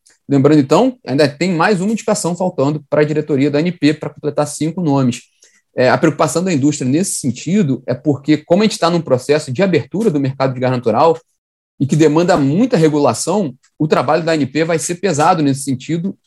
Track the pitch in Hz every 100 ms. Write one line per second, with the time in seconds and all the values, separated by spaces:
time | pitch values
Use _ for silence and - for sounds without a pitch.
0 | _ _ - 139 147 156 139 165 262 -
1 | - 139 143 - 180 165 185 190 196 226
2 | - 208 170 175 185 180 139 151 - 147
3 | 151 156 151 139 143 143 175 175 147 156
4 | 175 - 147 143 147 - 156 165 165 139
5 | 127 - - _ _ _ _ - 127 127
6 | 165 147 156 170 190 156 143 151 127 147
7 | 196 - 135 - - 208 151 123 - 127
8 | 156 135 - 151 - 175 220 - 170 170
9 | - 123 - 151 139 123 190 156 - 110
10 | 117 151 135 - 135 123 127 127 117 110
11 | 160 240 - _ _ _ _ - 135 156
12 | 156 156 175 165 139 160 254 202 160 147
13 | 139 113 - 202 160 - _ - 151 180
14 | 131 160 165 160 135 147 165 165 - 175
15 | 196 143 160 175 143 135 - 131 - 165
16 | 190 -